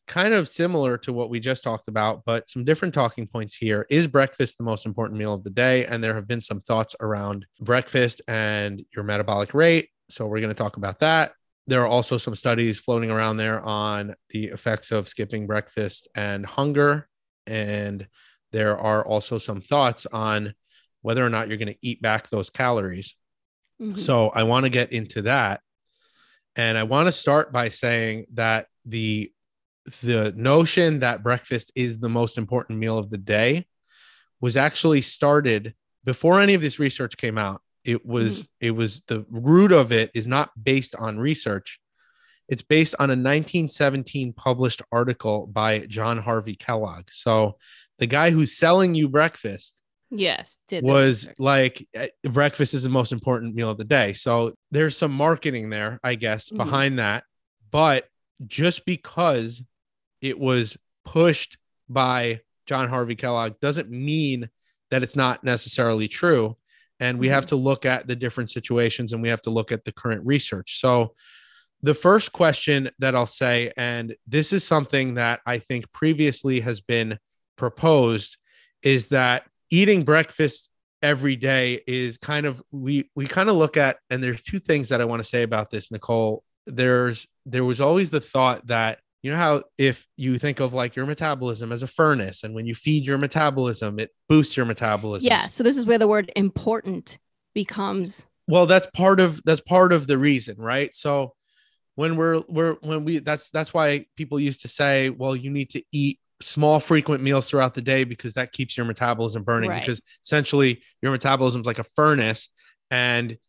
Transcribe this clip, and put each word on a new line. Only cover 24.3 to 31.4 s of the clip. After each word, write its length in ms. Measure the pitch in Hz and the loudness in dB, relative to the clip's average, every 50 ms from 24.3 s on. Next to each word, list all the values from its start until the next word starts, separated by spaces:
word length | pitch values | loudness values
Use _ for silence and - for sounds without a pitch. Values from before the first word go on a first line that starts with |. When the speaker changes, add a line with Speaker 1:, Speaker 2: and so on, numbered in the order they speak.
| - 113 110 | 2 2 2
Speaker 1:
wanna 260 | 113 120 127 135 131 | 4 4 4 2 2
get 220 | 120 123 123 - | 2 0 0 0
into 300 | 127 113 110 101 - 110 101 | -2 -6 -6 -6 -6 -4 -2
that. 380 | 113 131 139 120 101 98 - _ _ _ _ _ _ _ _ _ _ _ _ _ _ _ _ _ _ - | 0 2 2 2 0 -2 -4 _ _ _ _ _ _ _ _ _ _ _ _ _ _ _ _ _ _ -4
And 220 | - 117 117 113 113 | -2 0 0 0 0
I 60 | 110 | 0
wanna 280 | 113 131 143 165 180 170 | 0 2 2 2 2 0
start 400 | - - 147 139 151 151 - 131 | 0 0 2 2 2 2 0 -2
by 160 | 123 120 113 | -2 -2 -2
saying 560 | - - - 120 120 117 113 113 110 113 110 - 117 | -4 -4 -2 0 0 0 -2 -2 -4 -6 -10 -10 -6
that 320 | 117 113 113 110 110 107 _ _ _ - | -2 0 0 0 0 -2 _ _ _ -16
the, 480 | 117 110 117 110 107 107 107 104 - _ _ _ _ _ _ _ _ _ _ - - - - | -10 -6 -4 -2 -2 -2 -2 -4 -8 _ _ _ _ _ _ _ _ _ _ -20 -20 -16 -8
the 320 | - 120 120 113 107 107 92 | -2 0 0 2 0 0 -2
notion 640 | 104 113 131 139 160 170 160 - 185 175 165 156 147 | -2 2 4 6 6 6 4 4 4 4 4 4 2
that 240 | 127 120 120 110 104 | 0 0 0 0 0
breakfast 480 | 120 123 120 | -2 -2 -2